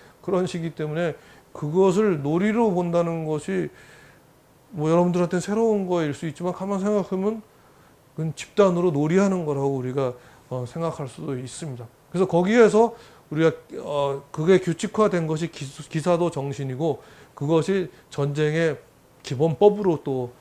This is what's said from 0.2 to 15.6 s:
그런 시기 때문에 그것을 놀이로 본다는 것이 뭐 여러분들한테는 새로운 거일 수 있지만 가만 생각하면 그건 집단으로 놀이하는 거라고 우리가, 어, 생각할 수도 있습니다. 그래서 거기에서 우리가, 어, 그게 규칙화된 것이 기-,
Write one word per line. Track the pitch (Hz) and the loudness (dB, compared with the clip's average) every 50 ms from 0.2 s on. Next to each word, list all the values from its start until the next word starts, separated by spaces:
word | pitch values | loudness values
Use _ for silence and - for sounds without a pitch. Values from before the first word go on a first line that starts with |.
그런 | - - 190 180 185 | -6 -4 -2 0 0
시기 | 180 - 175 165 165 156 | -2 -4 -6 -6 -6 -6
때문에 | - 156 151 151 165 175 160 - - - - - - - _ - | -6 -6 -6 -4 -2 -2 -4 -4 -8 -14 -20 -20 -20 -20 _ -12
그것을 | - 151 147 156 185 190 190 170 202 220 208 175 147 | -8 -6 0 2 4 4 6 4 4 4 2 2 0
놀이로 | 139 143 160 175 202 214 208 233 233 214 175 | 0 0 0 2 2 2 2 2 2 2 2
본다는 | 180 180 175 170 170 170 170 165 165 160 | 0 0 0 0 0 0 0 -2 -4 -4
것이 | 156 156 151 - - 190 185 160 143 - - - - - - - - - _ _ _ _ _ _ _ _ _ _ _ | -4 -4 -4 -4 -4 -4 -4 -4 -4 -8 -14 -20 -20 -20 -20 -20 -20 -20 _ _ _ _ _ _ _ _ _ _ _
뭐 | 247 160 151 156 | -8 -4 0 2
여러분들한테는 | 165 175 175 180 175 180 175 165 185 180 | 4 4 4 4 2 0 0 0 -2 -2
새로운 | 170 196 208 220 233 226 214 202 190 180 | -2 -2 -2 0 2 2 2 0 0 -2
거일 | 180 170 160 147 135 | -2 0 0 -2 -4
수 | - - 160 | -6 -8 -8
있지만 | 143 - 175 180 175 | -8 -6 -6 -6 -6
가만 | - 190 196 202 190 | -6 -6 -6 -4 -2
생각하면 | 190 208 208 202 185 - 196 190 190 208 226 220 - _ _ _ _ _ _ _ _ _ _ _ _ _ _ | -2 0 0 0 0 -2 -4 -2 -2 -2 -2 -4 -8 _ _ _ _ _ _ _ _ _ _ _ _ _ _
그건 | - 160 160 151 | -6 -6 -6 -6
집단으로 | - - - - - 202 190 175 175 175 180 | -8 -12 -2 2 4 4 4 4 2 2 2
놀이하는 | 156 143 147 156 170 190 202 196 190 180 165 | 2 2 2 2 4 4 2 2 0 -2 -2
거라고 | 151 143 139 139 139 139 | -4 -2 -2 -2 -2 -2
우리가, | 131 123 127 127 139 135 123 120 - - - - - _ _ | -2 -4 -4 -2 -2 -2 -2 -4 -6 -14 -20 -20 -20 _ _
어, | 127 127 123 117 | -8 -8 -8 -8
생각할 | - 165 165 165 160 - 143 123 | -6 -6 -6 -6 -6 -6 -10 -10
수도 | - - 160 151 135 | -10 -10 -8 -8 -6
있습니다. | 123 127 123 - - 170 151 127 120 117 - - _ _ _ | -6 -8 -10 -12 -12 -12 -12 -12 -12 -14 -16 -20 _ _ _
그래서 | - 175 190 185 | -2 -2 0 2
거기에서 | 170 170 180 196 226 247 226 214 208 214 233 226 226 - - - - - _ _ | 2 2 2 4 6 6 8 8 6 4 4 2 0 -6 -18 -20 -20 -20 _ _
우리가, | 156 151 165 160 156 - - - - - | -2 2 2 2 2 0 -6 -14 -14 -12
어, | - - 147 143 143 139 139 139 - - | -8 -4 -2 -2 0 -2 -2 -6 -8 -10
그게 | - 156 156 180 190 180 | -8 -2 2 4 4 4
규칙화된 | 185 180 160 - - 196 - 214 214 202 190 175 160 | 4 0 -4 -4 -6 -4 0 0 2 2 2 0 -2
것이 | 156 160 151 170 160 | -2 -2 -2 -4 -6
기-, | - - | -8 -10